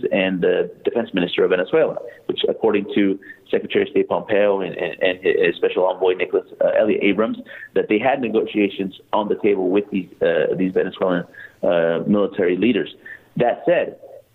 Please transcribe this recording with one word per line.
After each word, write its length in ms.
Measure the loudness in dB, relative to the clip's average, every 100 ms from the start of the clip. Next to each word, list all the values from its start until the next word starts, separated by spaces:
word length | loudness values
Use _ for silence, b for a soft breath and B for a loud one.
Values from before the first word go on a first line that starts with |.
| 0
and 260 | 0 0 2
the 340 | 2 2 -2 -6 -2
defense 280 | -2 -2
minister 300 | -2 0 2
of 60 | 2
Venezuela, 480 | 2 0 0 0 -2 -12 B -8
which, 180 | -4 -4
according 380 | 0 0 0 0 0
to 240 | 2 0 B B B
Secretary 320 | -4 -2 -2
of 60 | 0
State 180 | 0 0
Pompeo 540 | -2 0 2 2 2
and, 120 | -2 -4
and, 260 | -6 -2
and 160 | -2 0
his 320 | 0 2 2 0
special 280 | 0 2 0
envoy 280 | 2 2
Nicholas, 340 | 2 0 -2 -2 -2
uh, 60 | 0 2
Elliot 240 | 2 2
Abrams, 360 | 0 0 0 -4 -12 B B
that 160 | -2 0
they 100 | 2
had 220 | 2 0
negotiations 800 | 0 0 0 0 0 0 -8 -8 _
on 160 | -2 0
the 80 | 0
table 340 | 0 2 2
with 200 | 0 0
these, 180 | -4 -6 -2
uh, 340 | 0 2 0 0
these 160 | 0
Venezuelan, 540 | 0 -2 -2 -2 -2 -4 B B B
uh, 380 | 0 2 2 0 0
military 480 | 0 0 0 0 2
leaders. 400 | 2 0 -2 -10 B B B -2
That 280 | 0 0 0
said, 320 | 0 0 -6 -18 -20 _